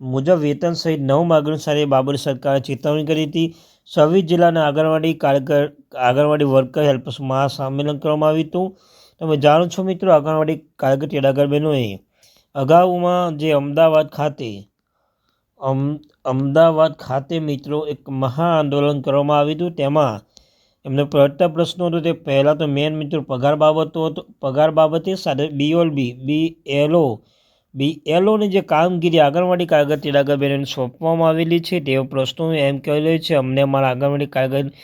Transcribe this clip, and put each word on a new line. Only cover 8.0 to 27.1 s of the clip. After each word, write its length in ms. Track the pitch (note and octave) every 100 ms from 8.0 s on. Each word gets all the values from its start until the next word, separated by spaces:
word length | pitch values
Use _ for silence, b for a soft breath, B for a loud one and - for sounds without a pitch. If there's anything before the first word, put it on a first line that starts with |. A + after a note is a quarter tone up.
| D#3 D3+ D#3
આવ્યું 180 | D#3+ D#3
હતું. 300 | F3+ F#3+ F#3+ b b b b
તમે 180 | D#3+ D3+
જાણો 300 | D3 D#3 F3
છો 160 | F#3
મિત્રો, 280 | F#3+ F#3 F#3+
આંગણવાડી 480 | D#3 D3 D#3 D#3 D#3 _ -
કારીગર 280 | C3+ C3+ D3+
તેડાગર 400 | C#3+ C3+ C#3 F#3+
બહેનોએ 520 | D3 D#3 C#3+ A2 G2 _ b b b b C#3+
અગાઉમાં 840 | C3+ E3+ F#3 F3+ F3 F3+ F3 D3
જે 140 | D#3
અમદાવાદ 560 | C#3+ C#3+ D3 D#3+ D#3 D3+
ખાતે, 600 | - D3 C#3+ A#2+ G2+ G2+ _ _ _ _ _ _ _ _ -
અમ-, 420 | C3+ C3+ C#3 D3 - _ C#3+
અમદાવાદ 680 | C3 C#3 D3+ E3 D#3 D#3+
ખાતે 460 | - - C3+ C3+ E3
મિત્રો 460 | D#3 C#3 C#3 D3+ D3+
એક 240 | C#3 -
મહા 340 | C3+ C3 C3
આંદોલન 580 | E3+ D#3+ D3 C#3+ C#3+ D3
કરવામાં 380 | C3+ C#3 C#3+ D3
આવ્યું 160 | D3 D#3
હતું. 160 | F3
તેમાં 500 | E3+ C#3 D3+ C#3 G2+ - b b b b b C#3
એમનો 200 | C3+ C#3+
પ્રથમ 420 | D3+ C#3+ C#3+ F3
પ્રશ્ન 360 | D#3+ E3 F3+
હતો 160 | F3 E3+
તે 120 | D#3+
પહેલાં 460 | D#3+ D3+ C#3 C#3+ D3+
તો 100 | D3+
મેઇન 280 | C#3 D3+ D#3
મિત્રો 260 | D3 D#3+
પગાર 340 | - C3 C#3 D3+
બાબતો 500 | D3+ D#3 D#3+ E3 D#3+
હતો, 200 | D#3 - -
પગાર 300 | C#3 C3 D#3
બાબતે 440 | D#3 D#3 E3 E3 F#3+
સાથે 320 | E3+ C3+ D#3
બી 260 | C#3+ D3
ઓલ 160 | E3+ E3
બી, 240 | C#3+ B2
બી 420 | B2 C3 D3+ D#3+ E3 -
એલ 300 | C#3 D3 E3+
ઓ, 280 | C#3